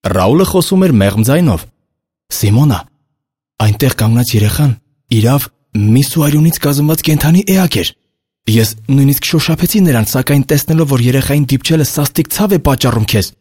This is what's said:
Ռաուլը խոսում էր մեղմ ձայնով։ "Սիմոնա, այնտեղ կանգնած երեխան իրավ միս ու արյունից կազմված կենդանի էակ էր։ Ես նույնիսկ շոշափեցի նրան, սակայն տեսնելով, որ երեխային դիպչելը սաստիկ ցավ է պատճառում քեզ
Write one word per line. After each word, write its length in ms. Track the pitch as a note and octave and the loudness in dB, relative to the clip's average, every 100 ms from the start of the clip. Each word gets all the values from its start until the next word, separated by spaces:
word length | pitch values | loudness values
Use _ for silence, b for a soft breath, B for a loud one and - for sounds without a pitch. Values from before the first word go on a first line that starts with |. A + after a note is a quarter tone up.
Ռաուլը 420 | - F#2 F#2+ D3+ F#3 | -2 -2 2 2 2
խոսում 340 | F#3 E3 F#3 F#3 | -2 0 0 2
էր 80 | A#2 | 2
մեղմ 200 | G2 G#2 A2 | 2 0 0
ձայնով։ 360 | D3+ E3 E2+ - _ _ _ _ _ _ | 2 0 -2 -6 _ _ _ _ _ _
"Սիմոնա, 480 | - G#2 A2 D3 A2+ - _ _ _ _ _ _ _ | -4 0 2 2 0 -8 _ _ _ _ _ _ _
այնտեղ 340 | A2 G#2 C3+ - | -2 0 -2 0
կանգնած 260 | A2 A#2 B2 A2 | 0 0 0 0
երեխան 360 | G#2+ F#2 D3 A2 _ _ _ | 0 0 -2 -2 _ _ _
իրավ 300 | A2+ A#2 C#3 - _ _ G#2+ | 0 2 0 -4 _ _ -2
միս 280 | G#2 A#2+ C3+ | 2 2 2
ու 140 | E3 D3 | 0 0
արյունից 300 | D3+ D#3+ - | 2 2 0
կազմված 400 | D3 C#3+ D3 D#3 | -2 0 0 -2
կենդանի 400 | - D3+ D3 F3 G3+ | -2 0 2 2 2
էակ 260 | F#3+ F3+ - | 0 0 -2
էր։ 100 | F2 - _ _ _ _ - | -6 -10 _ _ _ _ -2
Ես 220 | A2+ A2 - - | 0 0 -4 -2
նույնիսկ 320 | C3+ C#3 C3+ - | 2 2 0 -2
շոշափեցի 480 | D#3+ - D#3+ E3+ G#3+ | -2 -2 -2 0 2
նրան, 260 | F3 A#2 A2 | 2 0 -2
սակայն 340 | B2+ C3 C#3+ C3 | -2 0 0 0
տեսնելով, 420 | C#3+ - D#3+ D3+ | -2 0 -2 0
որ 120 | C3 | 0
երեխային 440 | A#2+ C3+ B2+ C#3+ C3+ | 0 0 0 -2 0
դիպչելը 380 | C3+ - D#3+ C#3 | -2 0 0 0
սաստիկ 420 | - D3 - D3+ | -2 -2 -2 -4
ցավ 200 | - G3+ | -2 0
է 80 | F#3 | 0
պատճառում 440 | C#3 C3 B2+ A2+ G#2+ | 0 0 0 0 0
քեզ 160 | G#2+ F#2+ _ | -2 -4 _